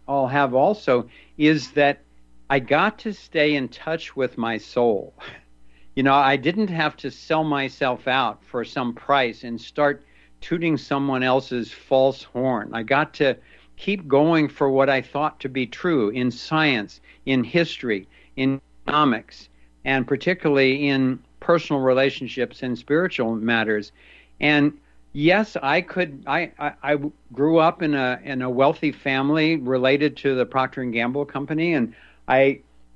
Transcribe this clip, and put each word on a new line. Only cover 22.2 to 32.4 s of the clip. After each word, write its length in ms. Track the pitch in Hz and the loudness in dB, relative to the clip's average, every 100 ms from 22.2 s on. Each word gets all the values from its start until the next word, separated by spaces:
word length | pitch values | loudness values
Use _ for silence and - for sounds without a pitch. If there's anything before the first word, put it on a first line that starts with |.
| 123 - 117 - | -8 -6 -6 -6
and 160 | 127 117 | -8 -6
spiritual 560 | - 151 185 - 113 113 | -2 0 0 -2 -2 -2
matters. 560 | 113 117 110 107 101 _ - - _ - | 0 0 0 -2 -6 _ -20 -20 _ -4
And 380 | 147 147 147 147 _ - - | 0 2 2 -2 _ -20 -14
yes, 440 | 143 156 196 214 170 | 0 2 2 0 -4
I 180 | 135 165 | -2 -2
could, 420 | 180 185 175 135 139 | -2 -4 -6 -6 -4
I, 260 | 151 165 - | -4 -4 -8
I, 140 | 147 - | -8 -6
I 160 | 139 147 147 - - | -2 -2 -4 -12 -12
grew 260 | 123 151 165 | -2 2 4
up 240 | 160 170 | 4 2
in 120 | 160 | -2
a, 260 | 143 127 123 | 0 0 -4
in 200 | - 131 | -6 -6
a 80 | 127 | -2
wealthy 420 | 123 139 165 151 | 2 2 2 -4
family 640 | - 143 135 139 156 156 165 | -4 -2 0 0 2 2 0
related 600 | 123 131 131 143 147 139 | 0 2 4 4 0 -2
to 160 | 139 | -2
the 120 | 127 120 | 0 0
Procter 360 | 131 131 - | -2 -2 -4
and 100 | 127 | -4
Gamble 320 | 113 120 139 | -2 -2 -4
company, 500 | 143 135 143 156 170 | -6 -8 -4 -2 0
and 200 | 151 117 - - _ - | 0 -2 -6 -20 _ 0
I 320 | 131 | 4